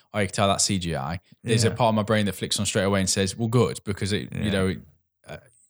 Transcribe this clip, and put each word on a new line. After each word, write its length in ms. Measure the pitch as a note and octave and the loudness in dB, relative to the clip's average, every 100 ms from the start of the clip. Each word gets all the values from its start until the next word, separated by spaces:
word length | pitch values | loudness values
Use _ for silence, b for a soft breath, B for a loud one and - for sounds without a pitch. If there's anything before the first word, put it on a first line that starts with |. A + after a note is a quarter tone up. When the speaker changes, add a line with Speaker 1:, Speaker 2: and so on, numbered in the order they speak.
| B | B
Speaker 1:
"Oh, 60 | G#2+ | -2
you 80 | G2 | -2
can 80 | - | 2
tell 120 | G2 | 2
that's 160 | F#2 - | 2 0
C 120 | G2+ | 0
G 180 | F2 D2+ | -2 -4
I," 240 | C2+ E2+ b - | -4 -8 b -12
there's 200 | A#2+ G#2+ | -2 2
a 60 | A2 | 2
Speaker 2:
Yeah. 40 | |
Speaker 1:
part 160 | A2 A#2 | 2 2
of 60 | A2 | 2
my 80 | |
brain 240 | G#2 G#2+ G2+ | 2 2 0
that 60 | |
flicks 260 | - - - | -2 -4 -2
on 80 | G2 | 0
straight 160 | A2+ | 0
away 160 | F#2+ G2 | 2 2
and 100 | F#2+ | 2
says, 260 | G#2 G2 - | 0 0 -2
"Well, 120 | A2+ | 0
good," 320 | A2+ F#2+ - - | 2 2 0 -6
because 280 | - G2 | -4 -2
it, 180 | G2+ B1 - | -2 -4 -4
you 80 | |
Speaker 2:
Yeah. 80 | G#2 | -2
Speaker 1:
know, 240 | G2 F#2+ E2+ - _ _ _ - | 0 0 -2 -8 _ _ _ -18
uh, 100 | - - _ _ | -16 -18 _ _